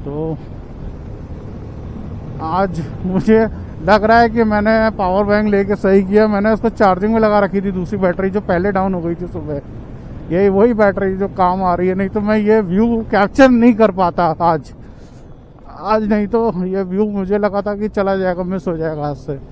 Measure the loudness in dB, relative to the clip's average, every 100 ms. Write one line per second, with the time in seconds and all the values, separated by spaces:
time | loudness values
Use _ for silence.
0 | -10 -6 -6 -6 -10 -14 -16 -14 -12 -12
1 | -14 -14 -14 -14 -12 -14 -14 -14 -12 -12
2 | -12 -12 -12 -10 -6 -2 -2 -2 -8 -6
3 | -4 -2 4 4 4 -4 -12 -8 2 2
4 | 6 4 4 2 0 2 2 2 2 0
5 | -2 0 2 2 2 0 0 0 2 2
6 | 4 2 4 2 0 0 0 2 2 4
7 | 2 2 4 4 2 0 -2 -4 -4 -2
8 | 0 0 -2 -2 -2 0 0 0 -2 -2
9 | -4 -6 -8 -8 -8 -8 -8 -14 -14 -16
10 | -14 -14 -4 2 2 6 4 4 2 2
11 | -2 -2 -6 0 0 2 0 0 0 0
12 | -2 -2 0 0 4 2 2 0 2 0
13 | 0 0 0 6 6 8 6 6 2 4
14 | 0 2 0 2 2 0 -4 -18 -20 -20
15 | -20 -20 -20 -20 -20 -20 -20 -12 0 0
16 | 2 0 2 0 0 -2 -2 -2 -2 -2
17 | -2 -2 -2 0 0 -2 -4 -4 -4 -2
18 | 0 0 0 -2 -4 -4 -4 -4 -4 -4
19 | -6 -6 -8 -10 -10